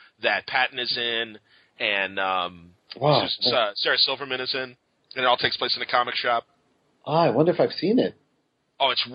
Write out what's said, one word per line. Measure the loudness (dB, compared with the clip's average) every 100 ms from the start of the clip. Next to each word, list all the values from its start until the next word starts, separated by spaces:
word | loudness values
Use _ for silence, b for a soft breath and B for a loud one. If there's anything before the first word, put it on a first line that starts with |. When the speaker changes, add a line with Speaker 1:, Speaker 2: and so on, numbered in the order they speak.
| b b
Speaker 1:
that | 0 0 -2
Patton | -2 -2 -2
is | -4 -4
in | -2 -4 -4 -10 _ b b -6
and, | -2 0 -2 -2
um, | -2 -2 -4 -8 -20 _ -18 -2
Speaker 2:
Wow. | 2 2 0
Speaker 1:
Sus-, | -2 0
uh, | 0 0 -2
Sarah | 0 2
Silverman | 0 -2 -6 -6
is | -4 -6
in, |
and | -6 -12 _ _ -14 -2
it | 2
all | 2
takes | 0 0
place | -2 -4
in |
a | 0
comic | 0 2 -2
shop. | 0 0 -2 _ _ _ _ _ -2
Speaker 2:
Ah, | 2
I | 4
wonder | 4 4
if | 4
I've | 2
seen | 0 2 2
it. | 2 -2 _ _ _ _ _ -2
Speaker 1:
Oh, | 0
it's | 0 -2